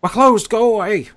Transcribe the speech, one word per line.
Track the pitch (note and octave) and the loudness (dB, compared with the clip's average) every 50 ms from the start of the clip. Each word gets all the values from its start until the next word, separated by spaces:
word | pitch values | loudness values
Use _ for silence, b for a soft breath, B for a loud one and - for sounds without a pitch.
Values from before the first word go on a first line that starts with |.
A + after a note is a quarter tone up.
We're | - F3+ | -6 -4
closed, | - A3 C4 C4 B3 G#3 - - | 0 2 4 4 4 2 -2 -4
go | - A3 A#3+ A#3+ A3 | -2 0 0 0 0
away! | G#3+ F#3 F#3 G#3+ F3+ B2+ - _ | -2 -2 -2 -4 -4 -6 -8 _